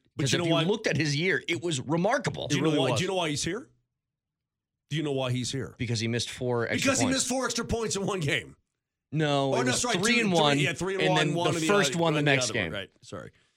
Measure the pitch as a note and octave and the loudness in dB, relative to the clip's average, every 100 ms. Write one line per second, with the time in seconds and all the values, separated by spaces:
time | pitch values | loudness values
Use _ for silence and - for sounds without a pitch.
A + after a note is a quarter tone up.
0 | _ - C#3 F3 E3+ E3 E3 A#3 - D3 | _ -4 0 2 4 2 2 0 0 0
1 | D#3 C#3+ F#3 C#3+ - E3 E3+ C3+ - E3 | 0 0 0 0 -2 -4 -2 -4 -2 0
2 | F#3+ C4+ - - - C#3+ D#3 D3 C3 A#2 | 2 0 -2 -6 -4 0 2 2 2 0
3 | F#3 F#3+ E3 D3 E3 G3+ D#4 _ _ _ | 0 -2 -2 -2 -4 -6 -10 _ _ _
4 | _ _ _ _ _ _ _ _ _ D3 | _ _ _ _ _ _ _ _ _ -6
5 | D3+ C3+ B2+ B2+ A#2+ C3+ F#2+ - A#2+ A2+ | -2 -2 0 -2 -4 -6 -8 -6 -4 -2
6 | A2+ A#2 - - B2 A#2+ A2+ A#3 C4+ C4 | 0 -2 -4 -4 -2 0 0 0 0 0
7 | C4 C4 - C4 B3 - A3+ A3+ A3 G3 | 0 0 -2 -2 -2 -4 -4 -4 -2 -2
8 | F#3+ G3 D3 D3 - - _ _ _ _ | -2 -2 -2 -2 -4 -14 _ _ _ _
9 | _ D3+ D3+ C#3+ C#3 C3+ B3 A3 B3 G3+ | _ -2 2 2 2 0 0 0 0 0
10 | G#3 A#3+ A3 E3+ D3 C#3 E3+ - F3+ G3 | 2 2 4 4 4 4 2 -2 -4 0
11 | - D#3+ D3+ D#3+ E3+ E3 D#3+ G3+ F#3+ E3+ | 2 2 2 0 0 0 2 4 2 2
12 | E3 D3+ D3 C#3 A#2+ A2+ E2+ G2+ F#2+ _ | 2 2 2 2 2 -2 -4 -6 -10 _
13 | - F#2+ A1+ - _ | -16 -14 -14 -20 _